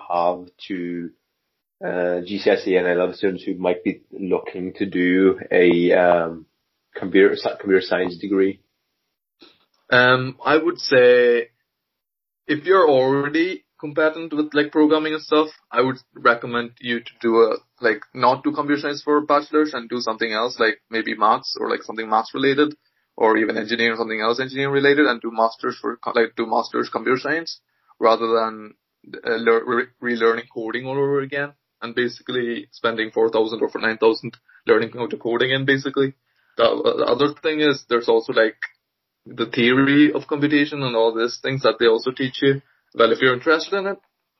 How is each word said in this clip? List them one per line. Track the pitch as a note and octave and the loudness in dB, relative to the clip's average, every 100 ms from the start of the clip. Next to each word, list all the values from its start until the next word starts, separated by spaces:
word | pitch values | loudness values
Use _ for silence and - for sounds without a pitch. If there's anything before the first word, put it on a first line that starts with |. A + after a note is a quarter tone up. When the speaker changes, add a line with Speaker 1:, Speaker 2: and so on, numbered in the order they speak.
| - | -4
Speaker 1:
have | F2 F2 F2+ F2+ - - | -2 0 -2 -8 -18 -12
to, | F#2+ F2 F2 E2 - _ _ _ _ _ _ | -8 -8 -8 -12 -16 _ _ _ _ _ _
uh, | F3+ F2+ F2+ F2 | -6 -4 -2 -4
G | F2 G2+ | -6 -2
C | G#2 | 0
S | G2 G2+ | 0 2
E | F2+ | 2
and | F2+ | 2
A | |
level | F2 F2+ | 0 -2
students | - G2 F2+ | -2 -4 -4
who | - | -8
might | F2+ F2+ F2+ | -4 -2 -2
be | - - _ | -4 -6 _
looking | - F#2+ F2+ - F#2 F#2 | -10 -4 -4 -4 -10 -10
to | - G2 | -6 -4
do | F2+ F2+ F#2 F#2+ F#2+ - | 0 2 4 4 2 0
a, | F2+ F2+ E2+ F2 | 4 4 4 4
um, | F2+ F2 F2 E2 E2 - _ _ _ _ | 4 4 2 0 -8 -18 _ _ _ _
computer | - - F#2+ G2+ | -12 0 4 4
sci-, | - A2 - | 2 -4 -4
computer | G2+ F#2+ | 0 0
science | - F2+ F#2 E2+ | 0 -2 -2 -6
degree? | G2+ G2 F#2+ G2 _ _ _ _ _ _ _ _ - _ _ _ - | -4 0 0 -2 _ _ _ _ _ _ _ _ -20 _ _ _ 0
Speaker 2:
Um, | B2+ B2 B2+ B2+ C3+ | 4 4 2 0 -4
I | C3 D#3 | 0 2
would | E3 - | 2 -4
say | - C3 B2 B2 A#2+ A#2+ A2+ _ _ _ _ _ _ _ _ _ - | 2 6 6 6 4 2 -2 _ _ _ _ _ _ _ _ _ -6
if | C#3+ | -4
you're | D#3 F#3+ D#3+ | 2 4 6
already | C3 C3 C#3 C#3+ D#3 F3+ F#3 _ _ | 4 2 0 0 -2 -2 -6 _ _
competent | D3+ D3 D#3 D#3+ E3 | -8 0 0 -2 -6
with, | D3+ D3+ | -4 -2
like, | D3 D3 | -2 0
programming | D#3 D3+ D#3 D#3 | 2 4 2 -2
and | D3+ | -6
stuff, | - D3+ D#3 - _ | 0 0 0 -4 _
I | A#2+ | -2
would | C3 B2+ _ | -2 -4 _
recommend | - A#2+ A#2 B2 A#2+ A#2 - | -2 0 0 -2 -6 -6 -10
you | B2 A#2 | -6 -6
to | - - | -8 -4
do | A#2 A2+ | 2 4
a, | A2+ - _ _ | 4 2 _ _
like, | A#2+ G#2+ - | -2 -2 -8
not | C3 B2 C3 | -2 0 2
do | D3+ | -2
computer | D3 C#3+ D3 | -2 -2 -2
science | D3 C#3+ | -4 -6
for | - D3 | 0 0
a | |
bachelor's | D3+ D3 D3+ D3+ D3+ | 2 -2 0 -2 -2
and | C3+ A#2 | -4 -8
do | B2 | -6
something | A2+ A2 A2+ | -6 -4 -4
else, | G#2+ A#2+ - | -4 -4 0
like | A2 G#2+ _ | 0 -2 _
maybe | A2+ A2 A2 | -6 -6 0
maths | G#2+ B2+ - - | 2 0 -4 -6
or, | A2+ | -4
like, | A2+ | -4
something | - G#2+ A2 | -6 -10 -2
maths | A2 A#2 | -2 -2
related, | C3+ C3+ C3+ D3+ D3 _ _ _ - | -2 0 2 0 -4 _ _ _ 0
or | A2 A2 | 2 2
even | G#2+ A2 | 0 -4
engineering, | G#2+ A#2 A#2 A2+ | -4 -2 -2 -2
something | A2+ A2 | -6 -4
else | A2 A#2+ | -2 -2
engineering | C3 C3 C#3 | -6 -4 -2
related, | C#3 C#3 C#3+ C#3+ | 2 4 4 2
and | A#2+ | 0
do | A2+ | -6
masters | A2+ A2+ - B2+ A#2 | -2 -2 -2 -8 -8
for | A#2 A#2 | -8 -8
co-, | A2+ | -4
like, | A2+ A2+ - | 0 0 -2
do | A2+ | -4
masters | A#2 - B2 A#2+ | -2 -2 -4 -4
computer | A#2 A2+ C3 | -4 -2 -2
science | C#3+ D#3+ E3 - _ _ _ - | -2 -6 -8 -16 _ _ _ 0
rather | A2+ A2+ A2+ | 2 2 0
than, | A2+ A2 A2 G#2+ _ _ _ - - B2 | -2 -2 -8 -18 _ _ _ -20 -10 -6
uh, | |
lear-, | A2+ A#2 A#2 B2 A#2+ B2+ _ | -2 2 2 0 -4 -4 _
re-, | B2 A#2 | -6 0
relearning | A2+ A#2 - | 0 0 -4
coding | - A2+ A#2+ C3 | -10 -8 -8 -6
all | C3+ | -2
over | C#3 C#3 | -2 -2
again | C3+ C#3+ C#3+ - _ _ | -4 -6 -8 -12 _ _
and | A#2 A#2+ | -6 -2
basically | B2 A#2+ - B2+ A#2+ A2+ - | -2 -4 -8 -4 -4 -6 -10
spending | - A#2 A2+ A2 | -6 -4 -2 -4
four | A2+ A2+ | 0 2
thousand | A2 A2 A2 | 2 -2 -2
or | G#2+ | -4
for | - | -2
nine | A2 A2 | -4 2
thousand | A2+ A2+ A#2+ - _ _ - | 2 2 -4 -14 _ _ 2
learning | A2 A2+ | 2 0
how | A#2+ A2+ | -6 -8
to | G#2+ | -6
code | A#2 A#2+ | -4 -2
again, | B2+ C3+ | 0 0
basically. | C3+ C3+ C3+ C3+ C3+ - _ _ _ - | 0 0 -2 -2 -2 -4 _ _ _ 0
The, | A#2 A#2+ A#2 - | 0 2 0 0
the | |
other | A#2 B2 D3 - | 0 0 0 -2
thing | E3 D#3 | -4 0
is | D3+ C#3 - | 0 0 -2
there's | A#2 A#2 | -2 2
also, | A2+ A2+ | 0 2
like, | A#2 A2 - - _ _ _ _ _ - | 2 0 -2 -14 _ _ _ _ _ -12
the | B2 A#2 | -6 -4
theory | - A#2+ B2+ C3+ C#3+ D3 | 0 2 4 4 4 4
of | - - | 2 -6
computation | D3 C#3+ D3 C#3+ D3 | -2 0 0 0 -4
and | C3 | -4
all | A2+ A2+ | 0 0
these | A2+ A#2 - | 0 -4 -4
things | C3 C3+ | -6 0
that | A#2+ A2+ | 0 2
they | A#2 | 2
also | A2+ C3 | 2 0
teach | C3 C3 - | -4 -6 0
you. | C#3 C#3 - _ _ | 0 0 -6 _ _
Well, | B2 A#2 | 2 2
if | A#2 | 4
you're | C3 | 2
interested | B2 D#3+ D#3+ - G3 | 2 0 0 0 -4
in | G3 | -4
it, | G3 _ _ _ | -8 _ _ _